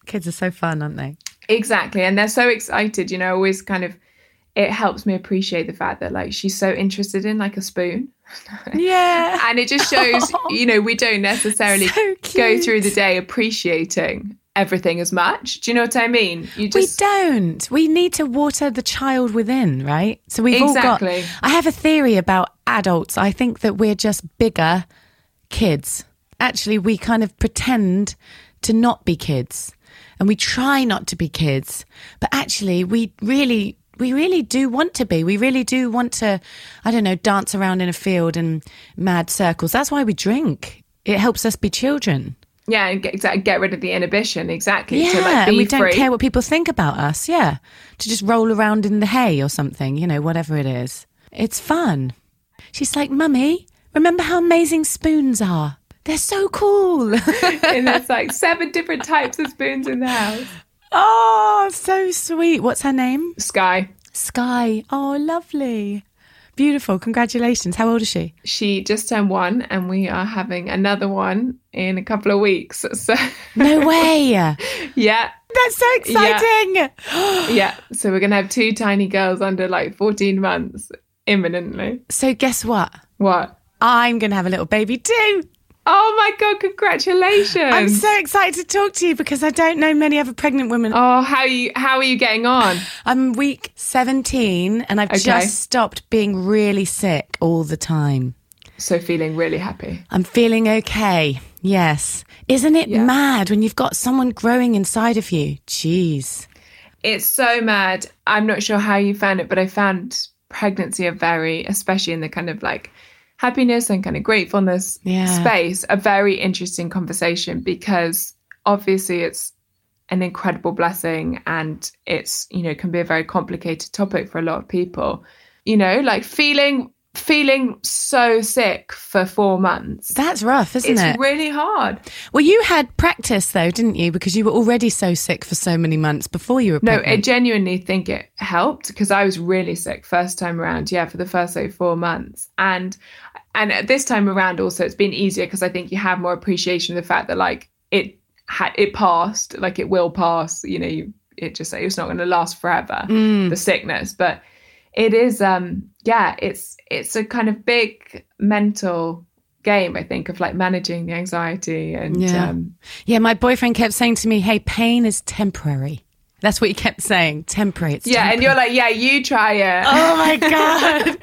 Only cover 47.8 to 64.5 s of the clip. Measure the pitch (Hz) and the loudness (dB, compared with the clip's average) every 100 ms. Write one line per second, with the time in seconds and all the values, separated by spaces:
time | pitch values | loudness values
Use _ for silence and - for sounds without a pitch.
47.8 | - - 214 220 202 233 226 214 214 214 | -20 -10 -6 -2 2 2 2 2 2 2
48.8 | 202 208 208 254 233 143 139 - 139 - | 2 0 2 2 2 2 0 -2 -4 -4
49.8 | 135 143 175 147 156 165 156 151 135 123 | -4 -2 -2 -2 0 -2 -2 -2 -2 -4
50.8 | 127 - - _ _ - 220 - - 320 | -6 -10 -20 _ _ -6 -4 -4 -2 -2
51.8 | 294 143 127 - _ _ _ _ - - | 0 -2 -4 -8 _ _ _ _ -20 -8
52.8 | 277 294 285 277 320 254 285 349 - _ | -4 -4 -2 0 0 2 0 -2 -6 _
53.8 | _ 302 339 349 320 349 339 339 320 320 | _ 2 2 2 0 2 4 4 4 0
54.8 | 311 - 320 311 269 220 196 165 151 139 | -2 -2 0 2 2 0 0 0 -2 -6
55.8 | _ - - 311 - 392 392 - 415 403 | _ -14 -6 -4 -2 -2 -2 0 2 4
56.8 | 370 311 220 226 302 466 359 311 320 254 | 4 2 2 2 2 2 0 2 2 2
57.8 | 254 233 247 233 262 - 339 339 339 339 | 2 0 0 -2 -2 0 0 0 -2 -4
58.8 | 330 311 - 311 254 - 302 - 269 269 | -4 -6 0 0 0 -4 -8 -4 -4 -4
59.8 | 262 247 254 240 208 220 262 170 - _ | -4 -4 -2 0 -2 -4 -10 -16 -20 _
60.8 | _ 330 427 453 440 440 427 415 392 - | _ 2 6 6 6 6 4 4 2 -2
61.8 | - 381 381 349 - 320 339 285 226 - | -2 0 0 -4 -4 0 2 2 0 0
62.8 | 277 262 254 277 339 - - 202 185 185 | 0 0 0 0 -4 -6 -4 0 2 2
63.8 | 190 _ _ - - 247 247 | -2 _ _ -10 -6 -4 -2